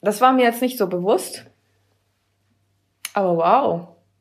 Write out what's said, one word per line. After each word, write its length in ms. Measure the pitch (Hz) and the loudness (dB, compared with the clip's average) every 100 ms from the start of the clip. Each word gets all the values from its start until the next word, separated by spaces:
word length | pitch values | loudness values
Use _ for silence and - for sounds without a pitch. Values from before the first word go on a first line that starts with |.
das 180 | 202 208 | -4 2
war 120 | 254 | 2
mir 100 | 262 | 4
jetzt 180 | 240 233 | 2 0
nicht 160 | 254 254 | -2 -2
so 100 | 185 | -4
bewusst. 580 | 180 180 349 - - - _ _ _ _ _ _ _ _ _ _ _ _ _ _ _ - | -2 0 -2 -2 -14 -20 _ _ _ _ _ _ _ _ _ _ _ _ _ _ _ -10
Aber 240 | - 185 170 | -2 0 0
wow. 500 | 165 233 285 170 175 _ _ _ | 2 2 2 -4 -8 _ _ _